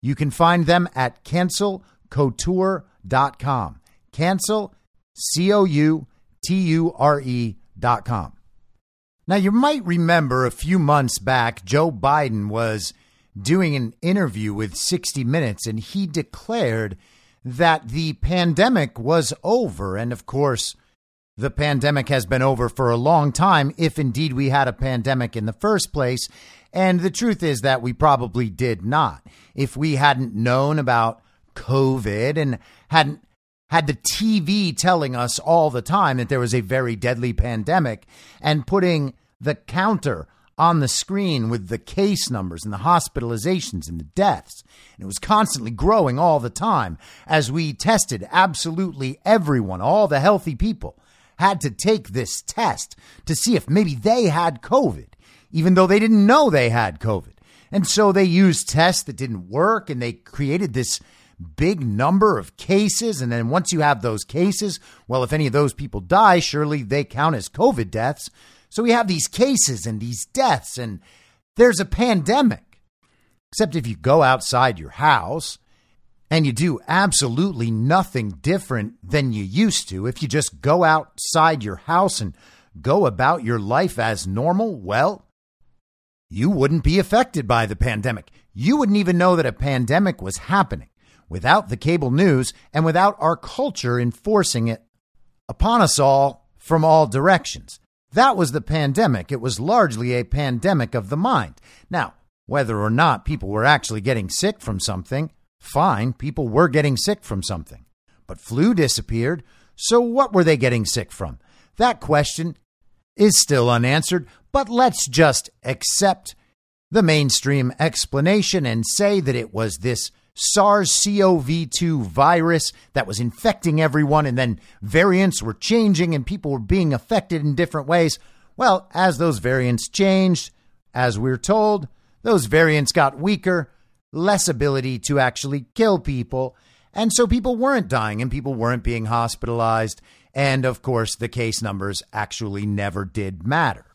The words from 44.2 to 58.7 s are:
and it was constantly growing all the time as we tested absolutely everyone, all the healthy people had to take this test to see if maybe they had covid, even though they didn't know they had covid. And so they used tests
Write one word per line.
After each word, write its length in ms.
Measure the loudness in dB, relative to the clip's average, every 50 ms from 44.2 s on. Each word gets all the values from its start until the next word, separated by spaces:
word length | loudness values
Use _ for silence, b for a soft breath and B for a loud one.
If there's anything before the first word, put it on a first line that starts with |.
| 2 2 2 -2 -6 _ -20 -20 -20 b b b b b b
and 80 | b -14
it 20 |
was 140 | -12 -12 -10
constantly 500 | -2 2 2 2 2 2 -2 -6 -6 -8
growing 480 | -6 -2 2 2 4 4 4 2 2 2
all 220 | 2 2 2 2
the 100 | -2 -4
time 480 | -6 -4 -2 0 0 0 -2 -4 -8 B B B B B B B
as 240 | 0 0 0 0 -2
we 200 | -4 -4 -4 -6
tested 540 | -4 0 2 2 2 2 -2 -4 -8 -8 -2 2
absolutely 880 | 2 2 2 0 -4 -6 -6 -4 -4 -4 -4 -4 -6 -8 -8 -8 -6 _
everyone, 560 | 2 2 2 4 2 0 0 0 -2 -4 -2
all 280 | 0 2 2 2 2 2
the 100 | 2 2
healthy 380 | 4 4 2 2 0 -6 -4
people 420 | -2 -2 -2 -2 -6 -10 -16 -16 b b b b b b b b b
had 220 | 0 2 2 2
to 100 | -4 -6
take 380 | -6 -4 0 0 0 0 -2 -8
this 340 | -6 -6 -6 -6 -8 -12 -12
test 540 | -10 -6 -2 -2 -2 -2 -4 -10 -14 -16 b b b b b b
to 120 | -6 -4
see 180 | -2 0 0 0
if 160 | 0 0 0
maybe 240 | 0 0 2 0 -2
they 300 | -2 0 2 2 4 2
had 360 | 2 2 2 0 0 -2 -4
covid, 500 | -6 0 0 2 2 2 -4 -6 -14 _ -20 b b b b b b b b
even 220 | 0 2 4 6
though 120 | 6 6
they 140 | 6 4 2
didn't 260 | 4 4 4 4 6
know 240 | 6 6 6 4 4
they 200 | 4 2 2 2
had 280 | 2 0 0 -2 -4 -6
covid. 360 | -4 -4 -4 -4 -6 -10 _ _ b b b b b b
And 160 | b -2 -2
so 240 | 0 2 4 4 4
they 140 | 4 4 2
used 440 | 4 4 6 6 6 4 2 -4
tests 360 | -2